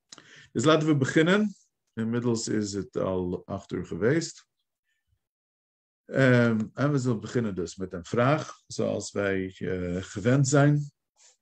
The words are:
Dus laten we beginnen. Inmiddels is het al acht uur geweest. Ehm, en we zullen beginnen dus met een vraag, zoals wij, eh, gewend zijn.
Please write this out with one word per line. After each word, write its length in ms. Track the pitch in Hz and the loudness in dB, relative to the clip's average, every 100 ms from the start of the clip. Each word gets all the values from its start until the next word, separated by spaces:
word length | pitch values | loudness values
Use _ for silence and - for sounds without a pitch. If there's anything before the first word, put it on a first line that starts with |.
| _ - - - - | _ -20 -20 -20 -10
Dus 120 | - | -2
laten 240 | 127 160 156 | 2 4 4
we 100 | 147 | 2
beginnen. 560 | 131 160 160 202 214 - _ _ _ | 2 4 4 4 2 -4 _ _ _
Inmiddels 540 | - 113 117 120 113 117 | -8 -4 -2 0 -2 -2
is 260 | 110 104 | -2 -2
het 220 | 98 92 - | -4 -6 -4
al 500 | 95 92 90 90 - | -2 -2 -2 -6 -8
acht 260 | 98 - | -12 -8
uur 140 | 95 87 | -8 -8
geweest. 600 | 87 104 160 156 - _ _ _ _ _ _ _ _ _ _ _ _ _ _ _ _ _ | -2 0 0 -2 -12 _ _ _ _ _ _ _ _ _ _ _ _ _ _ _ _ _
Ehm, 600 | - 135 123 117 113 104 | 2 4 6 4 0 -4
en 180 | - 139 | -2 0
we 60 | 147 | 0
zullen 220 | 127 110 | -2 -4
beginnen 360 | 104 127 113 92 | -2 -4 -2 -4
dus 200 | 82 - | -8 -8
met 180 | 92 | -10
een 120 | 90 82 | -10 -6
vraag, 560 | 110 123 156 - - _ | 0 2 2 -2 -14 _
zoals 440 | - 107 104 101 | -6 -4 -4 -6
wij, 440 | 104 101 95 95 92 | -4 -2 -2 -4 -6
eh, 440 | - 92 90 90 | -6 -4 -4 -6
gewend 440 | 95 - 101 135 135 | -6 -4 2 2 4
zijn. 440 | 143 147 147 147 _ _ _ - _ | 4 4 4 -2 _ _ _ -20 _